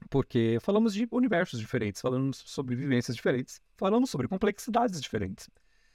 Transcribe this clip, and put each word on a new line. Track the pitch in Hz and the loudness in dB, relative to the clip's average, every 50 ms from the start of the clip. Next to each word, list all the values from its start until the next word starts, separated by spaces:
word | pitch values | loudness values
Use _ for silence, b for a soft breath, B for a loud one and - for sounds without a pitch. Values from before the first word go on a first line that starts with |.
| - - | -8 -2
Porque | - 139 127 - - 123 113 113 117 117 | 0 0 0 2 2 2 4 4 2 2
falamos | - - 196 214 226 226 190 | 2 2 2 4 4 2 2
de | 202 247 233 | 0 -2 0
universos | 226 247 247 233 190 170 185 - - 117 | 0 2 2 2 2 2 0 0 -2 -6
diferentes, | 107 - - 123 110 101 101 - | -6 -4 -2 -2 -2 -2 -2 -2
falamos | - 127 127 127 135 139 - - - | -2 -2 0 0 0 -2 -2 -6 -10
sobre | - - - 139 123 123 | -10 -8 -6 -6 -4 -4
vivências | 120 151 143 131 123 - - 120 | -2 0 2 2 2 2 0 -2
diferentes, | 113 - 190 143 120 131 - - - _ _ _ | -2 0 0 0 0 -2 -6 -12 -20 _ _ _
falamos | - 208 190 214 247 262 262 | -2 0 2 2 2 2 2
sobre | - 139 123 - | 0 -2 -2 -2
complexidades | 190 190 - 208 202 - - - 208 233 240 247 185 156 | -2 0 0 0 0 -2 -4 -2 2 2 2 2 0 -4
diferentes. | 127 - - 110 98 95 - - - - - _ _ _ _ _ _ _ | -6 -4 -4 -4 -4 -4 -6 -10 -14 -20 -20 _ _ _ _ _ _ _